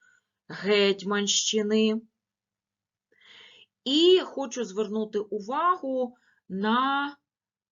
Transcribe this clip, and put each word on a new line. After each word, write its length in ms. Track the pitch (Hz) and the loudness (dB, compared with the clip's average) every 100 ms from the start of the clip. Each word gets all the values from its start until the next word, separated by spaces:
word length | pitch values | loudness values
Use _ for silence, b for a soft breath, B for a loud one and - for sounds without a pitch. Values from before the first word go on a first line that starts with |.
| b b _ _ _ | b b _ _ _
Гетьманщини. 1500 | 170 190 208 196 196 190 202 202 - - 220 208 220 220 220 - _ _ _ _ _ _ _ _ _ _ B B B B B B _ | -10 0 2 2 0 -2 -4 0 -2 0 -2 2 2 2 0 -6 _ _ _ _ _ _ _ _ _ _ B B B B B B _
І 360 | 247 294 349 370 | -2 4 6 6
хочу 460 | 269 - 269 247 202 | 4 -8 -8 -6 -8
звернути 540 | 190 208 214 214 208 | -4 -4 -4 -4 -6
увагу 960 | 208 214 196 285 349 381 269 262 247 b b b - | -6 -8 -6 -2 0 0 -2 -4 -4 b b b -12
на 680 | 190 208 240 269 277 285 294 _ _ _ _ _ | -4 0 0 0 -2 -4 -10 _ _ _ _ _